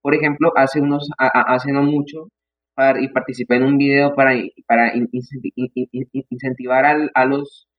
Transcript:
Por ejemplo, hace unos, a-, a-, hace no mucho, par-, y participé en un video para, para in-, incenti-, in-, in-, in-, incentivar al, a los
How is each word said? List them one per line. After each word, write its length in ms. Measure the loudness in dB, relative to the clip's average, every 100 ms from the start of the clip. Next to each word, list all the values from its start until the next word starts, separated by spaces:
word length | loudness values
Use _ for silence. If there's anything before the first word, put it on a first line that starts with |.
Por 140 | 0
ejemplo, 360 | 0 0 2 0 2
hace 240 | 0 2
unos, 280 | -2 -2 -6 -2
a-, 80 | 0
a-, 280 | 2 0
hace 180 | 0 0
no 100 | 0
mucho, 460 | 0 0 -4 -10 -18 _ _ _ _
par-, 280 | 0 2 2
y 60 | -2
participé 480 | -4 -6 -10 0 2
en 80 |
un 120 | 2 2
video 380 | 4 4 2
para, 180 | 2 2 2 -4 _ _
para 300 | 2 2 0
in-, 120 | -4
incenti-, 420 | -6 -8 -10 -10 -6
in-, 140 | -8
in-, 340 | -6 -8 -8 -8
in-, 120 | -10 -10
incentivar 560 | -8 -8 -8 -2 2 2
al, 240 | 2 0
a 120 | 0 0
los 400 | 0 -4 -16 _